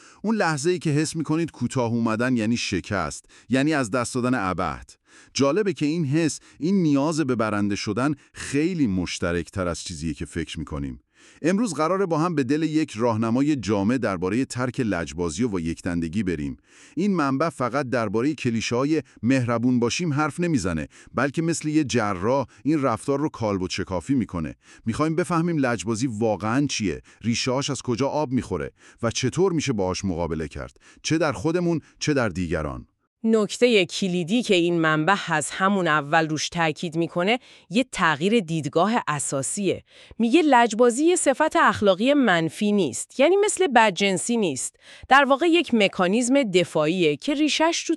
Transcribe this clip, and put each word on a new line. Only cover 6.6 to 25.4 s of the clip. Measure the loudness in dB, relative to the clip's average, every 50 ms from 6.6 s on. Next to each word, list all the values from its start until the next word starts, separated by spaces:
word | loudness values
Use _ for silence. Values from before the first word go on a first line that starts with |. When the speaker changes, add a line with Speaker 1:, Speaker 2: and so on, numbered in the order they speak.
| -2 2 2 4 4
Speaker 1:
نیاز | 4 4 2 2 0 0 0
به | 0 0 0
برنده | 0 0 0 0 0 0 0 -2
شدن | -2 -4 -4 -2 -2 -2 -2 -2 -4 -8 _ _
خیلی | -14 -12 -4 -2 0 0 0 0 0 0 2
مشترک‌تر | 2 0 -2 -4 -4 -4 -2 -2 -2 -2 -4 -4 -6 -4 -4 -2
از | -4 -6 -8
چیزیه | -10 -10 -6 -6 -6 -6
که | -6 -10
فکر | -8 -6 -6 -6 -6 -8 -10
می‌کنیم. | -10 -8 -8 -8 -8 -8 -10 -12 _ _ _ _ -20 -20 -20 _
امروز | -2 0 0 0 -2 -2 -2
قراره | -2 -2 0 0 0 0
با | 0 0 0
هم | 0 0 0
به | -2 0
دل | 0 0 0 0
یک | -2 0 -2 -2 -2 -4
راهنمای | -2 0 0 0 0 0 0 2 0 2 0 0
جامع | -2 0 -2 0 2 2 0 0 0
دربارهٔ | -2 -2 -2 -2 -2 -2 0 -2 -2
ترک | -4 -4 -4 -4 -4 -2 -2
لجبازی | -2 -2 -2 -2 -4 -6 -4 -4 -4 -4 -2 -2 -2
و | -2 -2 -2
یکدندگی | -4 -4 -6 -4 -6 -4 -4 -2 -4 -2 -2 -4 -2
بریم. | -2 -2 -4 -4 -8 -8 -10 _ _ _ -20 -20 -12 -6
این | -2 -2 0 0
منبع | 0 -2 -2 -2 -2 -2 -4
فقط | -2 -4 -6 -4 -2 -4 -4 -2
دربارهٔ | -2 -2 -2 -2 -2 -2 -2 -2 -4
کلیشه‌های | -2 -4 -2 -2 -2 -2 -2 -2 -2 0 0 -2 -2 -4 -6 _ -4 0
مهربون | 0 2 2 2 0 0 0 2 2 2 2
باشیم | 2 0 0 -2 -2 -2 0
حرف | 0 -2 -2 -2 -2
نمیزنه، | -2 0 0 0 0 0 -2 -2 -6 -8 -12 -20 -20 -8 -4
بلکه | -2 -2 -2 -2 -2
مثل | -2 -2 -2 -2 -4 0
یه | 0 0 0
جراح | 2 0 0 0 0 -2 -2 0 0 0 0 0 -4 -10 -6 _
این | 0 0 2
رفتار | 2 0 0 -2 -2 -2 -2 0
رو | 0 -4
کالب | -4 -2 -2 0 0 0
و | -2 -4
چکافی | -4 -6 -6 -4 -6 -6 -2 0 0
می‌کنه. | 0 0 -2 -4 -6 -6 -6 -10 -14 _ -20 -20 -10 -6
می‌خوایم | -6 -2 0 0 0 0
بفهمیم | -2 -2 0 0 0